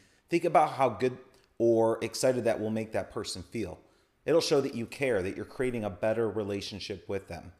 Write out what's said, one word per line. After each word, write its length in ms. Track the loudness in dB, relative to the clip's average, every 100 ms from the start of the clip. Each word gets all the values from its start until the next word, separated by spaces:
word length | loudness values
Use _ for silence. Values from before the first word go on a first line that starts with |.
| _ _ -4
think 160 | 0 4
about 280 | 4 4
how 160 | 4 0
good 280 | 2 -2 -2 -14 _ _ 0
or 400 | 4 6 4 2
excited 400 | -2 0 2 2
that 160 | 2 0
will 100 | 0
make 220 | -4 -4
that 200 | -6 -6
person 300 | -8 -8 -10
feel. 380 | -10 -8 -8 -10 _ _ _ _
It'll 160 | 0 2
show 220 | 4 2
that 140 | 2 -2
you 100 | -8
care, 380 | -4 0 0
that 120 | 0 -4
you're 100 | -8
creating 380 | -4 -4 -2
a 60 | -4
better 400 | -2 -2 0 0
relationship 800 | -2 -4 -4 -6 -10 -8 -10 -6
with 180 | -8 -6
them. 180 | -14 -16